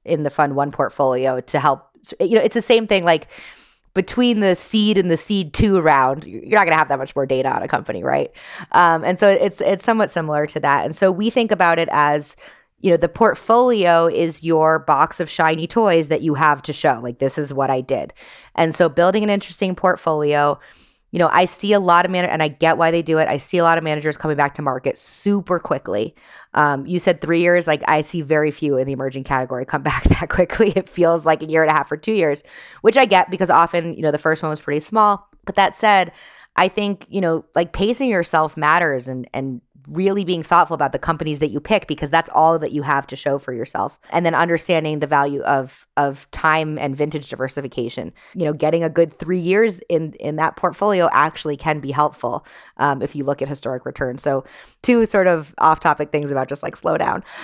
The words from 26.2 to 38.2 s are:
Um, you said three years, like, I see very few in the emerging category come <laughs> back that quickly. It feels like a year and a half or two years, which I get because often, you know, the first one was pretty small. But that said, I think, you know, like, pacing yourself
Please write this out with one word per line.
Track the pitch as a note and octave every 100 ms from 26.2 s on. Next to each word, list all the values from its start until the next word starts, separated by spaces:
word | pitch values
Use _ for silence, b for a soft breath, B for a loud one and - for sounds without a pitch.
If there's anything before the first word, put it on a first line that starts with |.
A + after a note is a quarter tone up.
| B B B -
Um, | D3 C#3 C#3
you | F3+
said | F#3+ D#3+
three | D3 E3
years, | E3+ F3 E3
like, | D3+ -
I | D3+
see | D3+ F3
very | C#3+ D#3 D3+
few | D3 D3+ C3
in | C3
the |
emerging | C3+ C3+ C3+
category | C3 C3+ B2+ B2+
come | C3 C#3+
<laughs> |
back | D3 -
that | - - D#3+
quickly. | - F3+ - G#3 F#3
It | F#3
feels | - E3 E3+ D#3
like | D#3
a | D#3
year | D#3+
and | D#3
a |
half | D3+ C#3
or | D3+
two | -
years, | G#3+ D#3+ C#3 - B B B
which | A3 C4+
I | B3
get | F#3+ -
because | F3+ F3+
often, | D#3+ E3+ F3 E3
you | -
know, | D#3
the | D3
first | D#3+ D#3+
one | D#3
was | D3+
pretty | - D3
small. | - A3 G#3 G3+ _ _ -
But | G3
that | G3
said, | - G#3+ G3+ E3+ B B B B -
I | F#3+
think, | - G3+ G3 -
you | G3
know, | E3+ E3 - -
like, | F3
pacing | - G3+ A#3+ C4
yourself | F#3+